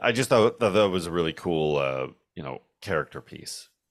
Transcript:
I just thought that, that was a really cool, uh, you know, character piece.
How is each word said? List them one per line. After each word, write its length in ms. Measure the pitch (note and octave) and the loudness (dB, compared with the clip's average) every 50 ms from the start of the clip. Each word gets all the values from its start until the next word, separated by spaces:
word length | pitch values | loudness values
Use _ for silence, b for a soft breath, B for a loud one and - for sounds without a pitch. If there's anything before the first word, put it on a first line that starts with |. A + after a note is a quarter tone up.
| - | 0
I 80 | B2 | 0
just 180 | A#2+ A#2+ C3 - | 0 0 0 4
thought 300 | C#3 A#2 G#2+ A#2 - - | 4 6 6 4 2 2
that, 120 | A#2+ G#2 | 0 2
that 180 | F#2 G#2+ G#2 G2 | 4 4 4 4
was 180 | F#2 F#2 E2 | 2 -2 -4
a 60 | E2+ E2 | -2 -2
really 200 | E2+ E2 D#2+ D#2+ | -2 -2 -2 -4
cool, 440 | - - F#2 E2 D#2+ D#2 D2+ D2 | -6 -4 -2 0 0 0 0 0
uh, 320 | C#2+ C#2 C2+ C2 C2 C2 C2 - _ _ _ _ | 0 0 -2 -2 -4 -6 -8 -10 _ _ _ _
you 80 | F2 D2+ | -14 -12
know, 200 | C2+ C2 - - _ _ _ | -10 -12 -12 -14 _ _ _
character 400 | - G2 F#2 D#2 C#2+ - - C#2+ | -8 -4 -4 -4 -4 -6 -10 -18
piece. 480 | - - - - - - - - - _ _ _ _ _ | -18 -18 -20 -20 -16 -16 -16 -16 -18 _ _ _ _ _